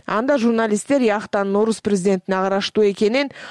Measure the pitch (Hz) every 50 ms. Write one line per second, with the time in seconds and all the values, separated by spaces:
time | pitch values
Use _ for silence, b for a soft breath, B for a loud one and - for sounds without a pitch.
0 | B - 190 214 247 269 294 247 220 233 226 226 226 220 208 202 - - 285 277
1 | 247 220 202 208 - - - 202 196 196 196 202 220 226 220 - - 208 202 185
2 | 175 202 190 185 - - 190 190 190 190 196 196 196 - - 214 214 202 185 -
3 | 220 202 233 277 285 - B B B B